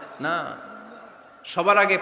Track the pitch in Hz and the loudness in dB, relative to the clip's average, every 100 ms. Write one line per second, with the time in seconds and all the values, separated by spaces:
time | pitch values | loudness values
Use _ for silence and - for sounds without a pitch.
0 | - - 147 170 135 - - - - - | -16 -8 -4 -2 -4 -10 -14 -16 -18 -18
1 | - - - - - 175 185 202 196 185 | -20 -20 -20 -20 -8 0 4 6 6 4